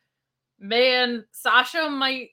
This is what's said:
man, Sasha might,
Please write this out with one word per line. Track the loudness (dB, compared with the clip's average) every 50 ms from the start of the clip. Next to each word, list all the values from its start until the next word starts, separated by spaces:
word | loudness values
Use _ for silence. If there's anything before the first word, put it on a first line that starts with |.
| _ _ _ _ _ _ _ _ _ _ _ _
man, | -8 -2 0 2 2 4 2 2 0 0 -2 -6 -10 _
Sasha | -18 -6 -2 2 4 4 2 2 -2 -4 -2 -2
might, | -2 -2 -2 -2 -4 -6 -8 -14